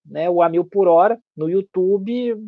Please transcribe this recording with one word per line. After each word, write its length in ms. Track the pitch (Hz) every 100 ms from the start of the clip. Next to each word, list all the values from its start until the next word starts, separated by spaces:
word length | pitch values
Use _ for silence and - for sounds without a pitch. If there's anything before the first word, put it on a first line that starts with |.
né, 240 | 147 147 170
o 140 | 175
A 80 | 170
Mil 160 | 170 175
por 200 | 196 185
Hora, 320 | 165 202 233 _
no 140 | - 156
YouTube, 880 | 190 190 185 190 202 196 240 240 220